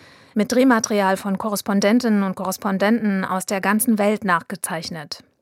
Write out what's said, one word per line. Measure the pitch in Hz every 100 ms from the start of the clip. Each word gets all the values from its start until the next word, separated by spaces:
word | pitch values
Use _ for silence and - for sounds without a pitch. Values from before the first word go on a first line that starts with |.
| - - -
mit | 214 208
Drehmaterial | 254 262 226 247 208 190 190
von | 202 190
Korrespondentinnen | 220 202 - 202 202 240 240 208
und | 196 185
Korrespondenten | 190 185 208 190 202 233 214 190
aus | 185 185 -
der | 202
ganzen | 190 214 - 214
Welt | 208 214
nachgezeichnet. | 202 170 - 185 - 165 - 165 147 - _ _